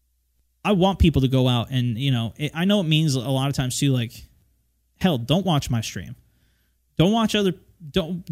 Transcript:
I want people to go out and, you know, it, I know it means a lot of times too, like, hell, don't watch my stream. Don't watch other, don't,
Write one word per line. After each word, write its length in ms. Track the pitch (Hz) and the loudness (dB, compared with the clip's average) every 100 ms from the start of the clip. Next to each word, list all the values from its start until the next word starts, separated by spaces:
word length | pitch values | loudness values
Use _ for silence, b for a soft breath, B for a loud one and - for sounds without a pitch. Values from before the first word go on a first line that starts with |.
| _ _ _ _ _ _ | _ _ _ _ _ _
I 100 | 180 | 0
want 260 | 202 190 185 | 2 2 4
people 220 | 180 139 | 4 4
to 40 | 131 | 2
go 200 | 131 127 | 2 2
out 240 | 123 107 | 0 -2
and, 260 | 131 123 110 | -2 -2 -2
you 140 | 139 | -2
know, 220 | 123 113 - | -2 -2 -6
it, 140 | 151 | -8
I 120 | 160 185 | -2 0
know 140 | 208 | 2
it 40 | 160 | 2
means 300 | 156 160 131 | 2 2 0
a 40 | |
lot 300 | 120 131 139 | -2 -2 -2
of 60 | 139 | -2
times 240 | 127 - | -4 0
too, 120 | 143 | 0
like, 200 | 127 117 - - _ _ _ _ _ _ - | 0 -2 -10 -20 _ _ _ _ _ _ -2
hell, 180 | 185 131 | 0 0
don't 280 | 117 185 185 | 0 0 0
watch 240 | 147 - | -2 0
my 120 | 117 | -4
stream. 340 | - - - - _ _ _ _ _ _ _ - | -4 -10 -14 -16 _ _ _ _ _ _ _ 0
Don't 160 | 208 | 2
watch 200 | 226 220 | 2 2
other, 200 | 214 196 - _ _ 151 | 0 0 -2 _ _ -6
don't, 360 | 190 160 180 - | -4 -4 -8 -2